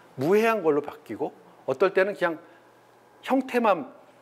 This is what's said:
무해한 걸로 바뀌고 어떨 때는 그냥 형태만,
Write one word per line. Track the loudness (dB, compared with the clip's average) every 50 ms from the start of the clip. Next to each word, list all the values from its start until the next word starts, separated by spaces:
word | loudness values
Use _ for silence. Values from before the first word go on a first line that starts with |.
| -20 -18 -8
무해한 | -4 0 2 4 4 4 2 0 0 2
걸로 | 2 2 2
바뀌고 | 0 -4 -8 -16 -14 -14 -10 -8 -8 -8 -8 -12 -20 -20 -20 -12 _
어떨 | -6 -2 0 0 2 2
때는 | 2 2 2 0
그냥 | -2 -2 -2 -2 -4 -10 -18 -20 -20 _ _ _ _ _ _ _ _ _ _ _ _ -6
형태만, | -2 -2 -2 -2 -2 -2 0 2 2 2 0 -2 -8 -14 -20 -20 -20 _ _